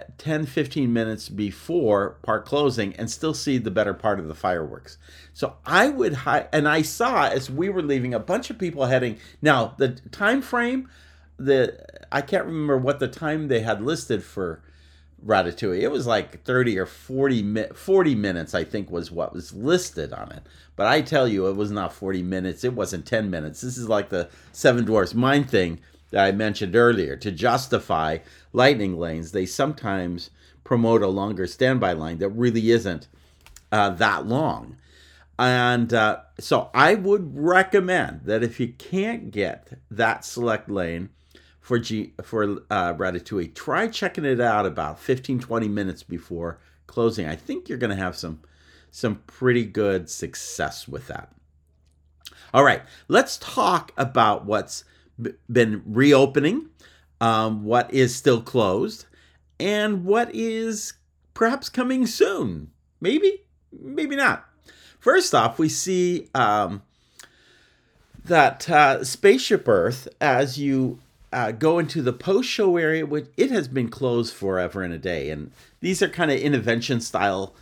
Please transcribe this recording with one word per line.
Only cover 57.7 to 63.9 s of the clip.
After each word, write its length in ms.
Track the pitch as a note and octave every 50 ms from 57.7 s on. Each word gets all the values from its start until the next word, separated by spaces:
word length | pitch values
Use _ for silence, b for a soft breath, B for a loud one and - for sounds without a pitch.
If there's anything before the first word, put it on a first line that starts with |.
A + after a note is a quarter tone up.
| A#2 B2 B2 - -
is 220 | C3+ B2+ B2 B2+
still 260 | - - D3 B2 A#2
closed, 640 | A2+ - - B2 G#2+ F#2+ F#2 G#2+ D3 A3 A3 - - b b b b b b b b b _ _
and 460 | - G3 G#3 G#3 G#3 G#3+ G#3 F#3 F3
what 280 | F#3 G3+ A#3 A#3+ - -
is 600 | A3 A3+ A3+ A3 A3 A3+ A3+ A3 G3 - - - _ _ _ _ _ _ _ _
perhaps 360 | - A3+ A3+ C4 - - -
coming 360 | - B3+ B3+ B3+ C4 C4 B3+ A3+
soon. 640 | - - A4 F#4+ G4+ D#4 - F#2+ F2 D2+ D2+ - - _ _ _ _ _
Maybe, 420 | E3 F#3 C4 D#4 G4+ F#4+ G#4 F#4+ - _ _ _ _ _
maybe 440 | - - - C4+